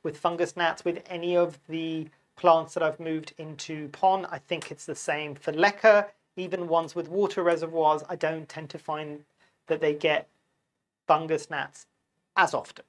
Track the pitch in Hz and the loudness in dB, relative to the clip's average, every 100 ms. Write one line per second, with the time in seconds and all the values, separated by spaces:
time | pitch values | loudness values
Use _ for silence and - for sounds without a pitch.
0 | 160 147 175 170 170 180 170 - 180 170 | -8 -4 -4 -2 -4 0 -2 0 -4 -4
1 | - 175 175 175 175 156 - 160 165 160 | -8 -6 0 2 2 -2 -10 -8 -6 -6
2 | 156 _ _ - 180 165 160 185 160 156 | -8 _ _ 0 4 4 4 4 4 0
3 | 165 160 156 - 156 151 - 156 147 - | -6 -6 -8 -14 -14 -12 -10 -10 -10 0
4 | 190 190 180 160 _ 165 - 151 - 143 | 2 2 -2 -12 _ -8 -6 -14 -12 -8
5 | - 151 151 143 - 156 202 202 220 208 | -4 -4 -4 -6 -6 2 2 6 8 8
6 | 202 _ _ - 185 185 170 165 160 175 | 4 _ _ -10 -6 -6 0 0 0 -8
7 | 151 185 196 196 175 165 160 165 156 151 | -4 0 0 2 2 2 -2 2 2 2
8 | 147 180 156 160 151 160 151 156 - 151 | -2 -4 -4 -4 -10 -14 -14 -14 -8 -8
9 | 151 147 _ _ _ _ - 160 156 147 | -8 -14 _ _ _ _ -4 0 0 2
10 | 160 147 - _ _ _ _ _ _ _ | 2 2 -2 _ _ _ _ _ _ _
11 | - 160 160 156 - 147 - - _ _ | 2 2 2 -4 -4 -8 -8 -12 _ _
12 | _ _ _ - 175 139 - - | _ _ _ 2 2 0 -6 -20